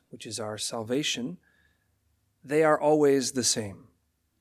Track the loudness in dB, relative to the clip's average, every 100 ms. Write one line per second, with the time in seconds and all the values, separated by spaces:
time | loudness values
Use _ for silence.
0 | _ -18 -12 -10 -8 -8 -8 -6 -4 -2
1 | -2 -4 -6 -10 _ _ _ _ _ _
2 | _ _ _ _ -4 2 4 4 4 4
3 | 6 4 2 -2 0 -2 -4 -10 -20 _
4 | _ _ _ _